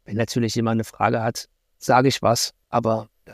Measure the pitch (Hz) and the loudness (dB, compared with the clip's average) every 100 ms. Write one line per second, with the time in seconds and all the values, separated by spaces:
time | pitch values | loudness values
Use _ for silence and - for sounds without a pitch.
0 | - 101 113 123 113 120 113 113 110 - | -8 -4 -2 -2 -2 0 0 0 -2 -2
1 | 104 120 113 - - _ _ _ - 123 | 0 0 -2 -6 -12 _ _ _ 2 4
2 | 131 - 104 117 - - _ 123 113 113 | 4 2 2 0 -2 -8 _ -2 0 -2
3 | 110 _ - | -6 _ -20